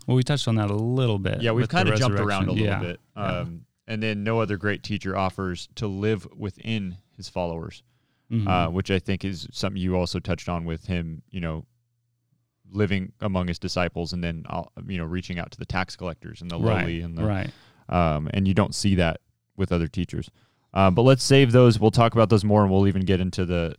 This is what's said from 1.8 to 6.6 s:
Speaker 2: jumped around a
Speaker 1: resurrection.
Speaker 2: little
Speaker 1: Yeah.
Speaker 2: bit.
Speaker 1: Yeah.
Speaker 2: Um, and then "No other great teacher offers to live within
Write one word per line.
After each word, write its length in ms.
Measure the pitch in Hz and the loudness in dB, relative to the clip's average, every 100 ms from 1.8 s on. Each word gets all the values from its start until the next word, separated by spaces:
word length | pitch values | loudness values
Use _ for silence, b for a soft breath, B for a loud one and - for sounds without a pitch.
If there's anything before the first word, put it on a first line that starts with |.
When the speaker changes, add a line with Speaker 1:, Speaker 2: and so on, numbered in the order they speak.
| 185 107 | 2 2
Speaker 2:
jumped 240 | - 101 | 2 0
around 240 | 104 98 98 | 0 0 0
a 40 | |
Speaker 1:
resurrection. 20 | |
Speaker 2:
little 100 | 95 | 0
Speaker 1:
Yeah. 140 | 104 101 | 0 -2
Speaker 2:
bit. 200 | 90 87 _ 110 | -4 -8 _ -8
Speaker 1:
Yeah. 60 | 98 90 | -4 -4
Speaker 2:
Um, 220 | 85 85 - _ - | -6 -10 -18 _ -10
and 120 | 110 | -4
then 220 | 110 104 | -2 -2
"No 180 | 104 113 | 0 0
other 160 | 107 101 | 0 -2
great 280 | 104 101 | -2 -4
teacher 320 | - 104 95 95 | -4 -6 -4 -2
offers 520 | 95 - 95 87 - - | -2 -2 -6 -6 -10 -8
to 120 | 107 | -8
live 400 | 95 107 107 - - | -2 -2 -2 -6 -12
within 600 | 104 - | -12 -10